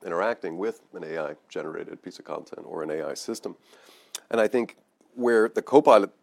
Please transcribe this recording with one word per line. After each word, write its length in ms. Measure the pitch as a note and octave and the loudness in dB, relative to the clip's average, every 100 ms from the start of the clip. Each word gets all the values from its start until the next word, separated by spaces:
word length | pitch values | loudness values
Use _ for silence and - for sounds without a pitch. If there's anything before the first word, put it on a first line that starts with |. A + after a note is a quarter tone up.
interacting 520 | F#2 E2+ G#2 A#2 F2+ E2 | -6 -2 -2 -4 -6 -6
with 240 | A3 A3 _ | -6 -8 _
an 100 | - | -16
A 140 | D#2+ D#2+ | -10 -6
I-generated 840 | D2+ D2+ _ - D#2+ E2 D#2+ - | -8 -10 _ -10 -10 -10 -12 -14
piece 160 | - - | -18 -16
of 60 | |
content 380 | - D#2 D2+ - | -12 -12 -12 -16
or 180 | - E2 | -12 -8
an 80 | D#2 | -6
A 160 | D#2 D2 | -6 -6
I 80 | |
system. 400 | - - A2+ - E2+ _ - - - _ - - | -8 -8 -8 -10 -14 _ -20 -20 -20 _ -16 -4
And 100 | A2+ | 0
I 80 | G#2+ | 2
think 280 | B2+ A2+ - _ _ _ | 2 -2 -8 _ _ _
where 320 | - A#2+ A2+ A2 | -2 2 4 4
the 140 | - | 0
Copilot 500 | - C#3 D3+ A2 G2 _ | 4 6 8 6 6 _